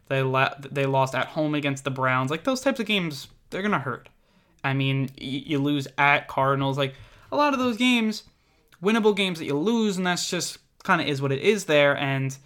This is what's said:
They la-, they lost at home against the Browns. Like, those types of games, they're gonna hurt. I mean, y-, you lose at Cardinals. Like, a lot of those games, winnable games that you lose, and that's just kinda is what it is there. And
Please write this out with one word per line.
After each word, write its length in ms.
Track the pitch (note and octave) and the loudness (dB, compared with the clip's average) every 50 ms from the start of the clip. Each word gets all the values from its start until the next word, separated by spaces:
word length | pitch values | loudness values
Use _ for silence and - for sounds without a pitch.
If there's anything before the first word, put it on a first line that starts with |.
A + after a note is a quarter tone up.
| _ - | _ -4
They 140 | C#3 C3+ C3+ | -2 0 0
la-, 320 | C3 C3 C3 C3+ - - - | 0 2 2 2 2 0 -4
they 280 | C#3 C3+ C#3 C#3+ C#3 | -10 -8 -4 -2 0
lost 280 | C3+ C3+ C3+ C3+ B2+ - | 2 2 2 2 2 0
at 140 | B2+ B2+ - | -2 -4 -4
home 260 | - E3 D#3 D3+ D3+ | -2 -2 -2 0 0
against 300 | D3 C#3 C#3+ C3+ C3+ - | 0 0 -2 -2 -4 -4
the 60 | C#3 | -6
Browns. 400 | C3 C3 C3 C3 B2+ B2+ C3 C3+ | -4 0 0 2 2 2 0 0
Like, 120 | D3+ E3 - | -2 -2 -2
those 200 | C4+ C4 B3 - | -2 -2 0 0
types 180 | C#4 C4+ - | 0 -2 0
of 60 | A3+ | -2
games, 420 | - G#3+ G3+ F3 E3 D3 C3+ - - - _ _ _ | -2 0 0 0 -2 -6 -8 -12 -16 -20 _ _ _
they're 120 | - F3 F#3+ | -8 -4 -2
gonna 160 | G#3+ G3+ D#3 | 0 -2 -2
hurt. 300 | C3 C3 A#2+ - - - _ _ _ _ _ _ _ _ _ _ - | -2 -4 -6 -8 -10 -16 _ _ _ _ _ _ _ _ _ _ -2
I 80 | C3+ C3+ | -2 0
mean, 380 | C#3 C3+ C3+ C3+ C3+ C3+ - - - | 0 0 0 0 0 -2 -4 -6 -10
y-, 240 | - C3 C3 C#3+ - | -10 -8 -8 -8 -6
you 120 | D3+ D#3 C#3 | -4 -2 0
lose 260 | C#3 D3 D3 C#3+ C3+ C3 - - | 0 0 0 -2 -2 -4 -2 0
at 280 | C#3+ C#3+ C#3+ D3 - | 2 4 4 2 0
Cardinals. 520 | - - - C3+ C3+ C#3 C3+ C#3 C#3 C3 C#3 | -2 -2 0 2 2 2 2 0 0 0 -2
Like, 160 | C#3 C3+ C#3 - - - - - - - | -2 -4 -4 -8 -18 -20 -20 -20 -12 -4
a 60 | - | -2
lot 160 | C4+ D4 D4 C#4 | 0 2 2 2
of 80 | B3 | 0
those 160 | B3+ B3 A#3 | 0 -2 0
games, 480 | G#3 B3 B3+ B3 A#3 A3 A3 G#3+ - - _ _ _ _ _ _ _ _ _ _ - E3+ | 0 2 2 2 2 2 0 -2 -6 -10 _ _ _ _ _ _ _ _ _ _ -4 0
winnable 320 | G3 A3 A#3 G#3 G#3+ G#3 | 0 2 4 4 4 4
games 240 | G#3 G3 F#3+ F3+ D#3+ | 4 2 -2 -2 -4
that 60 | D#3+ | -4
you 100 | - C#3+ | -2 -2
lose, 440 | C#3+ D#3+ G#3 A#3+ A3+ A3 G#3+ F#3+ F3+ | 0 0 2 2 2 2 0 0 0
and 80 | F#3 | 0
that's 220 | F3+ F3 E3+ - - | 0 -2 -2 -2 -4
just 300 | - F3 D#3+ - - - _ _ _ - - | -4 -4 -4 -6 -8 -12 _ _ _ -8 -2
kinda 220 | - F#3+ E3 - | 0 0 2 2
is 160 | - D3 C3+ C#3 | 0 -2 -2 -2
what 80 | C#3 | -2
it 100 | C3+ - | -2 0
is 260 | - F#3+ A3 G3+ - | 2 2 2 2 2
there. 300 | - D#3 D3 C#3+ C#3+ C#3 | 2 4 6 6 6 4
And 400 | - C#3 C#3 C3+ C3+ C3+ C3+ C3+ - - | 2 0 0 0 0 -2 -4 -6 -8 -14